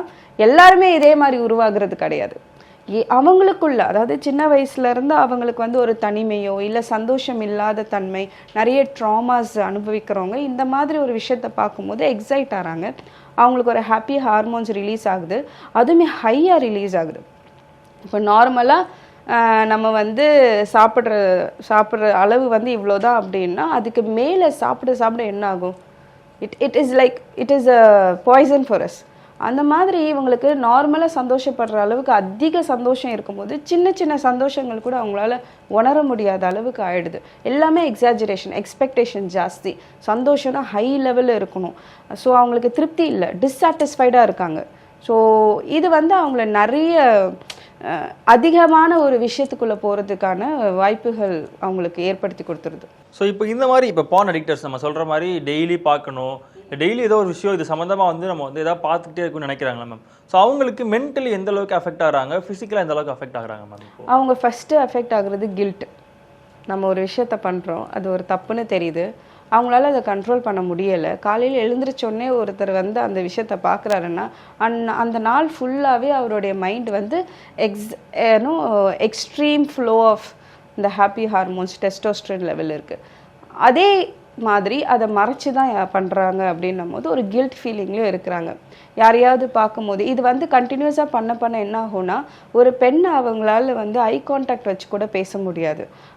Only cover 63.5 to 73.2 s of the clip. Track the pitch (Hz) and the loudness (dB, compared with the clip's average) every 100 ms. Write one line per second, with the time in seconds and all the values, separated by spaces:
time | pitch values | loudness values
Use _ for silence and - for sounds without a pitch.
63.5 | 107 104 101 104 - - 262 262 254 240 | -14 -16 -20 -20 -16 -2 0 2 0 0
64.5 | 233 - 302 254 240 240 220 196 196 208 | -4 0 0 2 -4 -2 -2 -2 -6 -6
65.5 | 190 202 180 - - _ _ _ _ _ | -4 -6 -6 -16 -20 _ _ _ _ _
66.5 | _ - 196 190 190 190 - 240 214 185 | _ -8 -4 -2 -2 -4 -4 -4 -4 -4
67.5 | 180 175 165 - - 190 185 185 190 - | -6 -8 -10 -8 -10 -6 -6 -4 -6 -4
68.5 | 226 226 185 170 165 190 - - - - | -8 -4 -4 -4 -6 -8 -10 -20 -20 0
69.5 | 220 247 247 285 269 220 196 190 247 233 | 0 4 2 2 0 -2 -6 -2 -2 -2
70.5 | 190 180 170 196 180 156 - 208 220 254 | -4 -4 -4 -2 -2 -2 -4 -2 0 0
71.5 | 269 226 247 269 262 226 220 254 247 202 | 0 -2 -2 -4 -4 -6 -6 -4 -2 -2
72.5 | 196 196 190 190 233 233 185 | -4 -4 -2 -2 -4 -4 -4